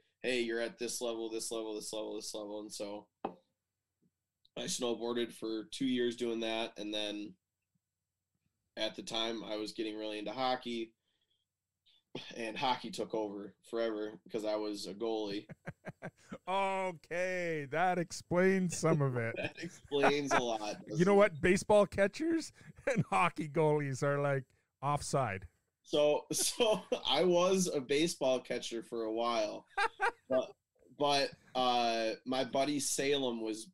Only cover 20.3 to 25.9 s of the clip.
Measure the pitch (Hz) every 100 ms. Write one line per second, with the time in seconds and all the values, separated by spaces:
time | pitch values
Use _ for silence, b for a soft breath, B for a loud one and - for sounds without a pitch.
20.3 | - 120 110 107 95 - 139 180 202 208
21.3 | 151 180 190 - 208 202 - 202 - 320
22.3 | 330 - - B B - 226 - 190 175
23.3 | - 156 151 156 151 143 131 143 143 143
24.3 | 139 - _ _ _ 139 147 - 143 120
25.3 | 95 - _ _ _ -